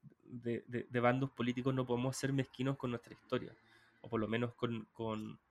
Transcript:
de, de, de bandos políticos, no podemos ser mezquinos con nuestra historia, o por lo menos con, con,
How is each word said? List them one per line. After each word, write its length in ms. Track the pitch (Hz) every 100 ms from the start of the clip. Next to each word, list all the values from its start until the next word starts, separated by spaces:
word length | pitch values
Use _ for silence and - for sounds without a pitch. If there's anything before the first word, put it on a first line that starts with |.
| - _
de, 400 | - 120 117 113 -
de, 200 | 120 -
de 100 | 123
bandos 320 | 120 131 135
políticos, 420 | - 123 123 131
no 120 | 131
podemos 320 | 123 120 131 -
ser 160 | 139
mezquinos 440 | 135 127 - 131 135
con 120 | 127
nuestra 220 | 120 -
historia, 420 | - - 123 - - _ - _ _
o 80 | 113
por 100 | 113
lo 80 | 107
menos 260 | 113 120
con, 320 | - 120 113 110
con, 480 | - 113 107 107 107 _